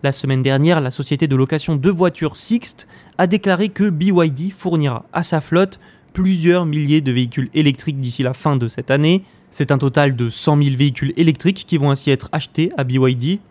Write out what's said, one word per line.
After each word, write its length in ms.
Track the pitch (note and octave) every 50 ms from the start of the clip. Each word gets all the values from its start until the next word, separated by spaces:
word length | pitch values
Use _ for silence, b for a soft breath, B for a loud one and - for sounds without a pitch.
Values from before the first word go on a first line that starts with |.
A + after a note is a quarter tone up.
| -
La 80 | C#3
semaine 320 | C3+ - - C3+ C3+ C3 B2+
dernière, 380 | C3+ C3+ C3+ C#3+ E3 F3 D#3+
la 100 | C#3 B2+
société 360 | - - C#3+ - D3+ C#3 E3 D3+
de 80 | C#3 C3
location 400 | C3+ C3+ D#3+ D#3 - - D#3+ C#3+
de 120 | C3 F#3
voitures 460 | G3+ E3 F3+ F3+ E3 - E3 D3+ -
Sixt 500 | - - - A3+ A#3+ - - - - - B B B B B B B
a 100 | F3+ F3+
déclaré 420 | F#3+ G#3 - G3+ F#3 F3 G#3 G#3+
que 200 | G3+ - G3+ G#3+
B 140 | F3+ D3+ E3+
Y 280 | F#3+ G3 F3 E3+ D#3+ C#3
D 200 | B2+ D#3+ G3 F#3+
fournira 500 | - - F#3 E3+ D#3+ D3 C#3+ A#2+ A2+ - _ -
à 100 | - E3+
sa 160 | - - D#3
flotte 400 | D3 - E3 E3+ F#3+ F#3+ - - b b b b b b
plusieurs 540 | _ - F#3 F#3+ F#3+ F3 D#3+ F3 F3 F3+ F3
milliers 340 | D#3+ D3 D3+ D3+ C#3 D3 D#3
de 140 | D3 C3 B2
véhicules 360 | B2 B2+ A#2+ - - C3 - -
électriques 480 | D#3 D3+ C#3+ C3+ - - - D3 C3+
d'ici 220 | C3+ B2 B2 - C3+
la 100 | B2 C3
fin 240 | - - D#3 C#3+ C3+
de 100 | A#2+ A2+
cette 240 | - - A#2+ -
année. 320 | C3+ C#3 D3 D#3+ F3 F#3+ F#3+ B B B B B
C'est 220 | _ - D3 A#2
un 60 | C#3+ C3+
total 380 | C#3+ C#3 B2 D3+ C#3+ C#3+ C3+
de 140 | A#2+ B2 A#2
cent 260 | A2 - - - D3+
mille 220 | D3 D3 C#3 C3+ B2+
véhicules 360 | C#3+ C#3+ B2 - - C#3 -
électriques 480 | - E3+ E3 D3+ - - F3+ G3 F#3+ -
qui 120 | - - D#3
vont 120 | C#3 C#3+
ainsi 220 | C#3 C3+ - -
être 180 | C3+ C3 - -
achetés 380 | - D#3+ - - _ - D#3+ F3+ - -
à 60 | C#3
B 80 | B2+
Y 240 | B2+ C3 C3 C3 B2+
D. 240 | B2 A#2+ D3 F#3 G3+ - _